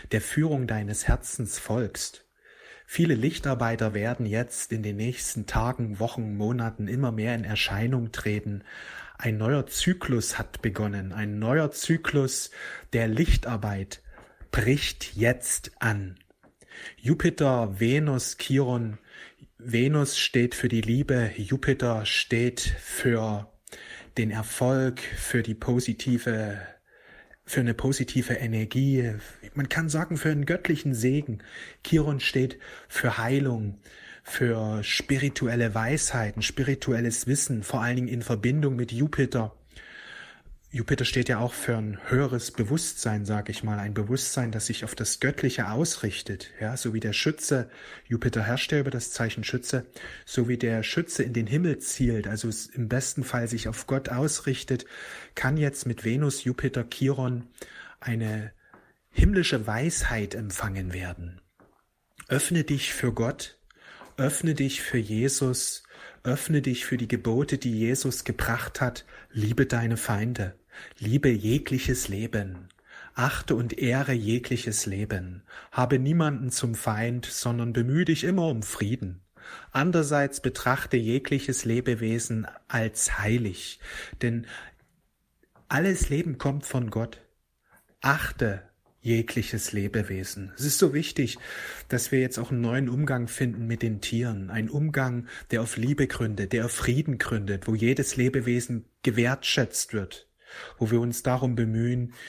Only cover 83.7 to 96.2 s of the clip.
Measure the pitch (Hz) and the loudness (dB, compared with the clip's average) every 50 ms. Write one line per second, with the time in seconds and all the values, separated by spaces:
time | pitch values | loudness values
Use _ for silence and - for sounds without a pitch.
83.7 | - - - - - - - - - - - 120 117 117 113 - - - - - | -12 -12 -14 -12 -12 -12 -12 -12 -6 -2 -2 0 0 -2 -4 -8 -14 -14 -16 -18
84.7 | - _ _ _ _ _ _ _ _ _ _ _ _ _ _ _ _ - _ _ | -20 _ _ _ _ _ _ _ _ _ _ _ _ _ _ _ _ -20 _ _
85.7 | - 143 170 196 185 175 - - 143 151 170 170 135 - - 143 139 147 - - | 0 2 4 2 4 2 2 2 2 0 0 -2 -4 0 0 0 0 0 -4 -2
86.7 | - 131 120 110 - 110 117 117 - - - _ _ _ _ _ _ _ _ _ | -2 -2 -2 0 -2 -2 -4 -4 -8 -18 -20 _ _ _ _ _ _ _ _ _
87.7 | _ _ _ _ _ _ - 135 143 151 - - - - 127 107 98 98 - - | _ _ _ _ _ _ 0 2 2 2 0 -4 -2 0 0 0 0 -4 -10 -16
88.7 | _ _ _ _ _ _ - 117 117 113 113 - - 120 104 - - 107 - - | _ _ _ _ _ _ 0 2 2 2 2 0 -2 -2 -2 -2 -4 -4 -4 -4
89.7 | - 104 98 98 - 110 101 - 98 95 95 - - 104 98 95 - - 131 147 | -2 -2 -2 0 0 -2 -2 -2 -4 -6 -6 -8 -8 -10 -10 -12 -8 -4 -2 0
90.7 | - - 196 156 139 151 165 - - - 131 110 - - - - - - - - | 4 6 4 4 4 2 -2 0 0 0 0 0 -2 -8 -10 -12 -12 -10 -10 -12
91.7 | - - - - 127 123 - - 139 131 127 127 - 120 120 - 135 120 120 113 | -12 -14 -4 -2 0 0 2 2 2 2 2 2 0 -4 -2 -2 0 0 2 2
92.7 | 120 135 139 120 127 135 151 135 135 123 120 117 - - 135 123 107 117 117 113 | 2 2 0 0 0 0 2 2 0 0 -2 -4 -2 -2 -2 -2 0 -2 -2 -2
93.7 | 117 110 - 117 107 101 - - 117 117 120 120 107 98 95 92 101 113 110 110 | -2 0 0 -2 -2 -2 -4 -2 -2 0 0 0 -2 -4 -6 -4 -4 -4 -4 -2
94.7 | - 143 151 156 143 143 131 127 123 120 117 - - - - - - 113 117 113 | 0 0 0 2 2 2 2 2 0 -2 -6 -8 -14 -16 -6 -2 0 0 0 -2
95.7 | - 113 113 131 147 - 135 127 - - | -2 0 0 0 4 2 2 0 2 0